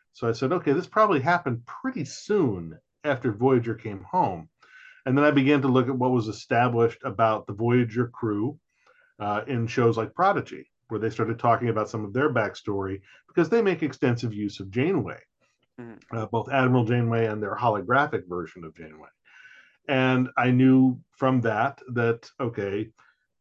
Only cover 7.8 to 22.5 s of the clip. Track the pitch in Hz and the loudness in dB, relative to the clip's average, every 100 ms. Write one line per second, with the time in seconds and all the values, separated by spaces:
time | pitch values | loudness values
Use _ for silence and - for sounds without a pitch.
7.8 | 120 110 120 - 113 104 120 156 _ _ | 2 -2 -4 -4 -4 -2 -4 -6 _ _
8.8 | _ _ _ - 104 104 113 127 113 - | _ _ _ -10 -6 -4 -4 -4 -2 2
9.8 | 117 110 110 - 190 175 101 - - _ | 2 2 -2 0 2 0 -4 -14 -18 _
10.8 | _ 107 110 113 113 117 120 110 117 107 | _ -6 -4 -2 -2 0 2 2 0 -2
11.8 | 107 110 104 110 151 120 104 - - 98 | -4 -6 -6 -2 0 0 -2 -6 -6 -4
12.8 | 98 98 - _ _ - 160 233 202 165 | -4 -8 -14 _ _ -2 2 2 2 0
13.8 | 147 - 131 120 123 104 104 - 98 113 | -4 0 0 0 -2 -6 -6 -8 -6 -2
14.8 | 151 185 90 - - _ _ _ _ - | 0 -2 -4 -10 -18 _ _ _ _ -18
15.8 | 117 110 _ 113 110 117 117 135 127 123 | -18 -18 _ -8 -4 -4 -2 0 2 2
16.8 | 110 120 117 113 113 107 101 104 120 104 | 2 0 0 0 0 -2 -6 -2 -2 -2
17.8 | 92 131 147 113 87 87 80 92 80 78 | 0 0 0 -4 -6 -8 -8 -14 -18 -16
18.8 | 80 78 73 _ _ - - - _ _ | -20 -20 -20 _ _ -20 -20 -20 _ _
19.8 | - 131 131 127 127 - 127 127 131 131 | -2 2 2 2 0 0 2 6 6 6
20.8 | 131 123 - _ 135 131 113 107 127 - | 6 2 -10 _ 0 2 0 0 -2 -4
21.8 | - 120 117 117 - - 123 | -6 0 0 -2 -8 -8 -6